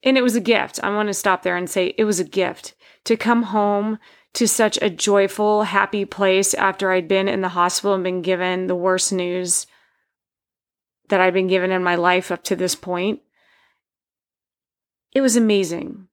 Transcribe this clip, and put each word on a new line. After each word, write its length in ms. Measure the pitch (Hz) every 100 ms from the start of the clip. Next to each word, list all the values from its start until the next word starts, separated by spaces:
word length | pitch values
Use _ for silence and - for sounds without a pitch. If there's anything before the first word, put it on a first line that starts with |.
and 140 | 262 269
it 60 |
was 120 | 247 226
a 60 |
gift. 420 | 190 226 - -
I 100 | -
want 140 | 208 208
to 60 |
stop 300 | 196 202 180
there 120 | 185 180
and 140 | 180
say 240 | 196 180 -
it 60 |
was 160 | 214 190
a 60 | 160
gift 500 | 190 180 - - _ _ _ -
to 100 | 226
come 280 | 214 240
home 540 | 214 214 202 202 214 220 _ _ _
to 120 | - 226
such 320 | - 214 -
a 80 | 214
joyful, 760 | 165 - 202 196 196 208 214
happy 400 | 208 196 196 208
place 500 | 196 - 196 190 196
after 380 | - 196 185 196
I'd 160 | 185 165
been 220 | 190 196
in 100 | 196
the 100 | 185
hospital 440 | 175 175 - 202
and 100 | 196
been 180 | 185 185
given 460 | 175 180 180 180 185
the 80 | 180
worst 380 | 185 185 -
news 540 | 190 175 180 180 - - _ _ _ _ _ _ _ _ _ _ _ _ _ _
that 100 | 196
I'd 140 | 185
been 140 | 180 185
given 240 | 185 185
in 120 | 185
my 120 | 180 175
life 360 | 175 180 185
up 100 | 175 -
to 100 | 180
this 180 | 180
point. 460 | - - 180 190 - _ _ _ _ _ _ _ _ _ _ _ _ _ _ _ _ _ _ _
It 80 | 269
was 160 | 269 233
amazing. 720 | 220 208 180 170 - - 190